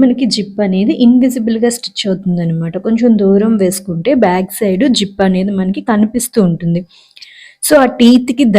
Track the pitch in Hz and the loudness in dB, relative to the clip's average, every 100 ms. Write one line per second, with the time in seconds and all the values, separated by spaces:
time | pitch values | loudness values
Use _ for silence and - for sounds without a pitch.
0 | 262 247 247 220 - - 202 185 220 302 | 2 0 -2 -4 -6 -4 -2 0 0 2
1 | 240 247 262 254 220 220 240 233 - - | 4 4 2 -2 -4 -2 -2 -4 -12 -8
2 | 202 185 190 175 170 165 165 180 226 226 | -6 -4 -4 -2 -2 -4 -6 -6 -4 0
3 | 247 214 196 196 220 214 185 190 - 165 | 2 2 2 2 2 0 0 -2 -6 -4
4 | 233 269 190 185 185 - 208 190 277 226 | 0 2 2 0 -4 -4 -2 0 0 0
5 | 196 - 190 185 202 196 185 294 - 214 | -2 -2 0 0 -2 -2 -4 -4 -2 0
6 | 214 - - 233 175 165 170 170 180 _ | 0 -2 -4 0 0 0 -2 -4 -6 _
7 | _ - - - - - - 302 247 247 | _ -20 -20 -20 -20 -8 0 2 2 4
8 | 233 247 254 247 240 | 4 4 2 0 2